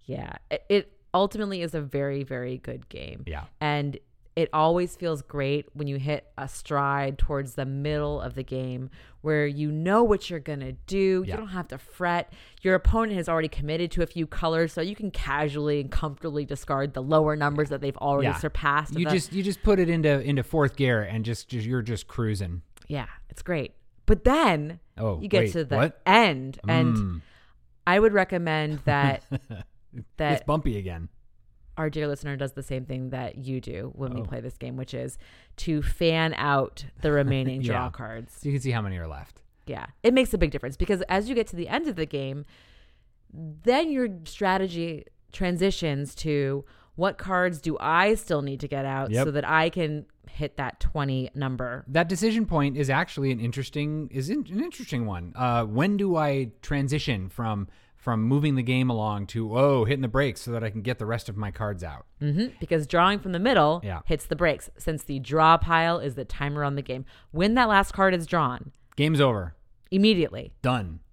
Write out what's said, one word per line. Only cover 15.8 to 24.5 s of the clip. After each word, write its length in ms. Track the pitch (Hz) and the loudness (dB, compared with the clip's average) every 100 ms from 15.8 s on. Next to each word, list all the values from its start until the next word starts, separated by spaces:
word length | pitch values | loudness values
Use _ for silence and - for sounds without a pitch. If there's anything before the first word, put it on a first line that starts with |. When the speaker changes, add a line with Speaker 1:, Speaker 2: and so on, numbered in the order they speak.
Speaker 1:
and 100 | 135 | 0
comfortably 540 | - 156 139 165 147 | -2 -2 -6 -6 -6
discard 500 | 143 143 - 139 139 | -6 -8 -4 -2 -2
the 80 | 135 | -4
lower 320 | 131 156 151 | 4 4 4
numbers 340 | 151 147 147 147 | 2 0 0 -2
Speaker 2:
Yeah. 20 | 143 | -2
Speaker 1:
that 40 | |
they've 160 | 139 - | -4 -2
already 320 | 143 139 131 | 0 2 2
Speaker 2:
Yeah. 80 | 87 | 0
Speaker 1:
surpassed. 540 | 156 - 147 143 151 | -2 0 2 2 0
Speaker 2:
You 60 | 156 | -2
Speaker 1:
And 80 | 170 | 2
that 40 | |
Speaker 2:
just, 180 | 180 - | 2 0
you 100 | 185 | -4
just 200 | 196 190 | -2 0
put 160 | 214 196 | 4 4
it 100 | 170 | 4
into, 300 | 165 151 139 | 4 4 4
into 200 | 135 143 | 2 0
fourth 340 | 120 160 139 - | 0 2 2 4
gear 260 | 135 117 | 2 2
and 220 | 101 110 | 2 -2
just, 240 | 110 113 - | -2 -4 -6
just, 180 | 123 110 | -6 -2
you're 160 | 127 | -2
just 240 | 113 113 - | -2 -6 -6
cruising. 540 | - 113 104 95 87 - - - | -2 0 0 -4 -6 -10 -20 -8
Speaker 1:
Yeah, 180 | 147 117 - - | -8 -8 -12 -16
it's 120 | - | -14
great. 320 | - 170 127 - - - - | -4 -4 -4 -10 -20 -6 4
But 180 | 208 | 4
then 560 | - 285 285 | 6 6 4